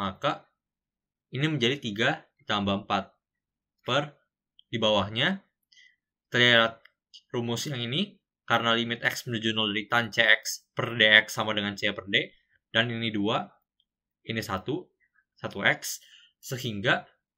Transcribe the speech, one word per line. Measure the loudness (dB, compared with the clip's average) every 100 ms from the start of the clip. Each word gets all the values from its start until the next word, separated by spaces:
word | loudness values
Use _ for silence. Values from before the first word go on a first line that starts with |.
Maka | -6 -4 -4 -4 -10 _ _ _ _ _ _ _ _
ini | -4
menjadi | -2 0 0 0
tiga | -4 -2 -2 -2 -8 _
ditambah | -6 -2 0 -2 -2
empat | -4 -4 _ _ _ _ _ _ _
per, | -2 -2 -2 -8 _ _ _ _ _
di | -2
bawahnya, | 2 2 0 -2 -2 -2 -10 _ _ _ -20 _ _ _ _
kita | 2
lihat | 6 6 4 0 _ _ _ -20 _ -6
rumus | -4 -4 -6
yang | -6
ini, | -4 -4 -4 -10 _ _ -2
karena | 0 2
limit | 2 0 -2
X | -4 -4 -6
menuju | -4 -2
nol | 0 -2 -2
dari | -2
tan | -2 0
C | 2
X | 4 4 0 -10 _
per | -6 -4 4
D |
X | 8 8 6 0
sama | -2
dengan | -2 -4 -4
C | -4
per | -4 -2
D, | -2 -2 _ _ _ _
dan | -2 -2
ini | -2 -4
dua, | -2 0 -2 -4 _ _ _ _ _ _ _
ini | -10 -8
satu, | -6 -6 -6 -6 -8 _ _ _ _ _
satu | -12 -2
X, | -2 -2 -6 -10 -14 -20 _ _
sehingga | -10 -8 -6 -4 0 -2 -4 _ _